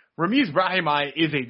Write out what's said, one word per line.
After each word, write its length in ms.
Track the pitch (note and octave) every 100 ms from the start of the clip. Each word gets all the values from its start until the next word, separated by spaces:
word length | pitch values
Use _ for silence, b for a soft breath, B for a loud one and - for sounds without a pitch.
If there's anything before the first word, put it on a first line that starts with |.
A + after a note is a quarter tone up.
| b -
Ramiz 340 | F3 C4+ G#3+
Brahimaj 600 | D3+ F#3 F#3 D#3+ D3 C#3+
is 180 | D3+ D#3+
a 120 | C#3